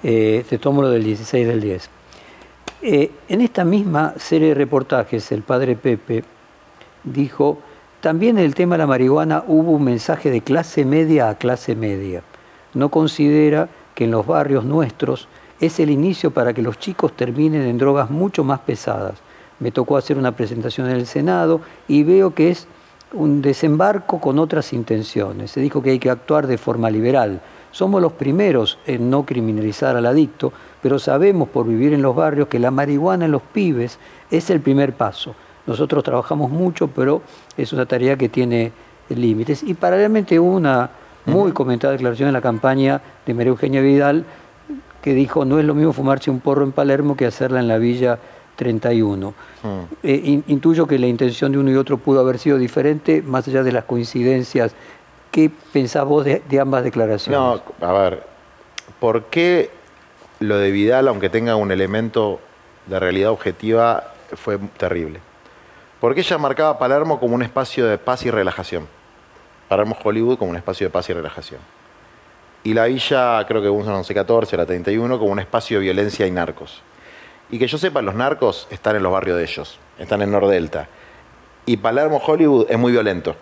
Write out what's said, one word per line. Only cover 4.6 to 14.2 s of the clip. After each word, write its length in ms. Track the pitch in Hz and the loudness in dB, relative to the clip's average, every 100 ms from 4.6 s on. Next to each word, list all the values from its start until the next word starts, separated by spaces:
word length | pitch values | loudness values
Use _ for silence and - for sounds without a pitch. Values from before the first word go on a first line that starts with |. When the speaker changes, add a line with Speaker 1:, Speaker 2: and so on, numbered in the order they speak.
| 131 131 127 127 110 117 - | 2 0 0 -2 0 -6 -4
Speaker 1:
el 100 | 113 | -6
padre 320 | - 127 131 | -2 0 0
Pepe 480 | 113 135 110 - 117 - - _ _ _ - - _ | 0 0 -2 -2 -6 -6 -20 _ _ _ -20 -20 _
dijo, 560 | - 131 139 - 143 151 - - - _ | -8 -4 -4 0 0 0 -12 -20 -20 _
"También 380 | 160 160 226 220 | -2 2 2 4
en 60 | |
el 100 | 160 | 2
tema 220 | 135 175 170 | 2 0 2
de 40 | |
la 60 | 147 | 2
marihuana 560 | 131 127 151 156 156 - | 2 4 4 2 -2 2
hubo 260 | 156 165 | 2 4
un 120 | 156 | 2
mensaje 460 | 135 120 - 160 151 | 2 0 -2 -2 0
de 120 | 120 | 0
clase 420 | - 135 160 - | 0 0 0 -2
media 440 | 135 156 160 151 113 | 2 2 4 4 2
a 80 | 104 | 0
clase 380 | 123 123 - | -2 -2 -4
media. 480 | 110 107 98 98 90 - - - - - | -4 -4 -4 -6 -10 -12 -20 -20 -20 -10
No 160 | 123 143 | -2 0
considera 760 | 160 156 - 147 151 151 151 165 - - | 2 0 2 2 4 4 2 -2 -8 -20
que 100 | - | -2
en 60 | 117 | 0
los 160 | 113 | 0